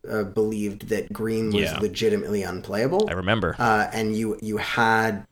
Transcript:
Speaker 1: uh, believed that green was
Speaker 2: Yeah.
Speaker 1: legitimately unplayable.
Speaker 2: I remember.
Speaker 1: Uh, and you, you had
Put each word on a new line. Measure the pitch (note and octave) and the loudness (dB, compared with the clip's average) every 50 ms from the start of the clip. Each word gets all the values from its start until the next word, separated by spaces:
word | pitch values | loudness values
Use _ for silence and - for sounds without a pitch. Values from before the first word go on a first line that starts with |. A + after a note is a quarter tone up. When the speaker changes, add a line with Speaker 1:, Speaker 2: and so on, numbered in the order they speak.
| - - | -8 -4
Speaker 1:
uh, | A2 A2 G2+ | -4 -2 -2
believed | G2 - A2 G#2+ A2 A2 G#2 G#2 G2+ G2 - - - | -2 0 0 0 0 0 -2 -4 -4 -4 -8 -4 -2
that | A2 G2 - - | -2 -2 -2 -4
green | G#2 A2 A2 A2+ A2+ A2 A2 | -6 -4 -2 -2 0 0 0
was | G#2+ G#2 G2+ | 2 2 2
Speaker 2:
Yeah. | G2+ - D#2+ - | 2 0 0 0
Speaker 1:
legitimately | G#2+ G2+ F#2 - A2+ A2 G#2 G2+ - - G#2 G2+ F#2+ | -2 -2 0 2 2 2 2 2 0 -2 -2 -2 -2
unplayable. | F2 F2+ F2+ - - G2 G#2 A#2 C3+ F3 G3 G#3+ - | -2 -6 -6 -6 -4 -2 0 2 2 2 2 2 0
Speaker 2:
I | E2+ | -2
remember. | F2+ F2+ F#2+ A2 A2 F2+ E2 D2+ - | -2 0 0 0 2 2 -2 0 2
Speaker 1:
Uh, | A#2+ A#2 G#2+ G#2+ G#2 - | 2 4 4 4 2 0
and | - A2 A2 G#2+ G#2+ | -2 -2 0 0 0
you, | G#2+ A2+ G#2+ G#2 - | 0 0 -2 -4 -4
you | A2 G#2+ G#2+ G#2+ | -4 -4 -2 -2
had | - - - A#2+ A#2 A2+ A2+ A2 A2 A2 G#2+ G2 - _ | -2 -2 2 2 4 4 4 4 4 2 0 -2 -8 _